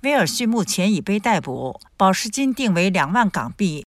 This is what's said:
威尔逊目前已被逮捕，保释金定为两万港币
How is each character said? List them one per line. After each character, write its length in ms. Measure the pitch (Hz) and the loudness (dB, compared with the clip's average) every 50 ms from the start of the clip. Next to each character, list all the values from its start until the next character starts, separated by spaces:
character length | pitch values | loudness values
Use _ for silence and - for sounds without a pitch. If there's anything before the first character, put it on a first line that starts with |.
| - | 0
威 120 | 269 294 | 2 2
尔 120 | 269 190 | 2 2
逊 220 | 151 - - 247 220 | 2 0 -2 0 0
目 160 | 226 233 196 | 0 0 0
前 280 | - - - 180 202 214 | -2 -2 0 2 2 2
已 80 | 170 | 0
被 200 | - - 196 214 | 0 0 -2 0
逮 200 | 202 240 220 175 | 2 0 0 0
捕， 400 | - - 127 123 127 131 - - - _ _ | 0 -4 -8 -6 -6 -8 -10 -12 -18 _ _
保 160 | _ - 190 190 | _ 4 4 4
释 160 | - - 226 | 2 -2 -6
金 240 | 208 - 277 269 254 | -4 -2 -2 -2 0
定 220 | - 269 233 185 | 0 0 0 2
为 160 | 170 175 196 | 2 2 2
两 220 | 190 185 147 139 175 | 2 0 -2 0 2
万 180 | 240 233 196 | 2 2 2
港 220 | - 170 120 117 - | 0 -2 -6 -6 -4
币 320 | _ 208 180 156 147 135 _ _ | _ -2 -2 -2 -4 -12 _ _